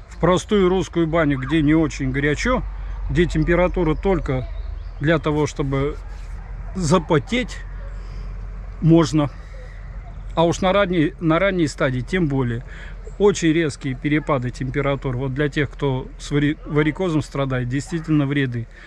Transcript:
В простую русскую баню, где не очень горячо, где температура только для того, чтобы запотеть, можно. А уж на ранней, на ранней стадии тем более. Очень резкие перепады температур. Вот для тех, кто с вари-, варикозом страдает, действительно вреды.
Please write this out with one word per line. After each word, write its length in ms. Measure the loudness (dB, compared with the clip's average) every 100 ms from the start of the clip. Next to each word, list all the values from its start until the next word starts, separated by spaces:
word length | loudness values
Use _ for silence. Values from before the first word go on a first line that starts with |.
| -16
В 100 | 0
простую 480 | 4 4 4 4 4
русскую 400 | 4 0 0 2
баню, 300 | 4 2 2
где 220 | 2 2
не 140 | 6
очень 380 | 4 4 0 -4
горячо, 500 | 0 0 0 0 0 -2 -8 -10 -6 -2
где 160 | 2 2
температура 720 | 2 2 4 2 2 0 0
только 500 | 2 0 0 -4 -4 -8 -8 -8 -10 -4
для 180 | 2 2
того, 280 | 2 0 0
чтобы 500 | -2 -2 0 -2 -4 -10 -12 -10 -12 -12 -12 -10
запотеть, 840 | -4 2 2 4 2 2 -2 -2 -6 -12 -10 -10 -10 -10 -10 -10 -10 -10 -12 -12 0
можно. 500 | 6 6 6 2 0 -4 -16 -14 -14 -14 -14 -14 -12 -12 -8
А 100 | 2
уж 160 | 2 4
на 120 | 2
ранней, 420 | 4 2 2 0 0
на 180 | 2 2
ранней 280 | 2 2 0
стадии 340 | 0 -2 -2
тем 280 | -2 0 2
более. 360 | 2 0 -2 -8 -14 -14 -14 -12 2
Очень 340 | 2 4 2
резкие 440 | 2 2 -2 -6 -4
перепады 540 | 0 0 2 0 0
температур. 680 | -4 -4 -2 0 0 -2 -2
Вот 180 | -2
для 140 | 0 0
тех, 220 | 0 -2
кто 360 | -2 -2 -2 -4 -12
с 120 | -2
вари-, 260 | 0 2 0
варикозом 580 | -2 0 2 2 0 0
страдает, 460 | -2 -2 -2 -2 -2
действительно 580 | -4 -4 -6 2 2 2
вреды. 420 | 2 0 -2 -8 -14